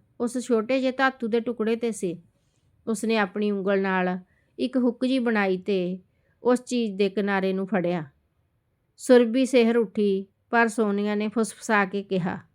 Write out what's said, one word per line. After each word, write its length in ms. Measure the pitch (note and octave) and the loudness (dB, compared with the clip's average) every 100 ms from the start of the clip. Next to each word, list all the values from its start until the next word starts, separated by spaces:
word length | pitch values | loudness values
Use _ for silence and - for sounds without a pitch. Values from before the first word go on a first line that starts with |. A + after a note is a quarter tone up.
| _ - | _ -6
ਉਸ 180 | A#3+ B3+ | -6 -4
ਛੋਟੇ 420 | A#3 A3+ G#3+ C4 | -2 -2 0 0
ਜਿਹੇ 120 | C4 | 0
ਧਾਤੂ 340 | B3+ C4+ B3+ A#3 | 0 0 0 -2
ਦੇ 140 | A#3 | -2
ਟੁਕੜੇ 320 | A#3 A#3 A3 | -2 -4 -2
'ਤੇ 200 | A3+ A#3 | -2 -2
ਸੀ। 300 | G#3+ F#3 D#3+ - _ _ _ _ _ - | -4 -6 -6 -14 _ _ _ _ _ -6
ਉਸਨੇ 300 | A3 A3 A3+ | -4 0 0
ਆਪਣੀ 340 | G3 G#3 G#3 | 0 -2 -2
ਉਂਗਲ 320 | G3+ F#3+ G3 | -2 0 0
ਨਾਲ 360 | G3 F#3 F3+ F#3 - _ _ - | 0 0 0 -4 -10 _ _ -6
ਇੱਕ 180 | B3+ B3+ | -4 0
ਹੁੱਕ 280 | A#3+ A#3 | 0 0
ਜਿਹੀ 140 | B3+ C4 | -2 0
ਬਣਾਈ 400 | A#3+ A3 G3 F#3 | 0 0 0 -2
ਤੇ 400 | F#3 F#3+ F3+ F#3 - _ _ _ | -2 -2 -2 -6 -12 _ _ _
ਉਸ 200 | A#3+ B3 | 0 0
ਚੀਜ਼ 340 | B3 B3 A3+ F#3+ | 0 -4 -2 0
ਦੇ 120 | G3+ | -2
ਕਿਨਾਰੇ 440 | G3+ G3+ G3 F#3+ | 0 -2 0 0
ਨੂੰ 140 | F#3+ F#3+ | -2 -2
ਫੜਿਆ। 380 | G#3 F3 F3 D3 _ _ _ _ _ _ _ _ _ | -2 0 -2 -6 _ _ _ _ _ _ _ _ _
ਸੁਰਭੀ 500 | - B3 A#3 B3 C4 | 6 6 6 2 2
ਸਿਹਰ 300 | B3+ A#3 A#3 | 4 4 4
ਉੱਠੀ, 500 | G#3 A3 G#3 G3 G3 _ - | 0 0 0 0 -4 _ -2
ਪਰ 180 | A#3 A#3 | 2 2
ਸੋਨੀਆ 460 | G#3+ G#3+ G3+ G#3 | 2 -2 0 -2
ਨੇ 140 | G#3 G#3+ | -2 -2
ਫੁਸਫੁਸਾ 560 | A#3+ A3 - - G#3+ | -2 -4 -6 -2 0
ਕੇ 180 | F#3+ G3+ | 0 -4
ਕਿਹਾ, 360 | G3 F#3+ F3 - - | -4 -2 -2 -6 -12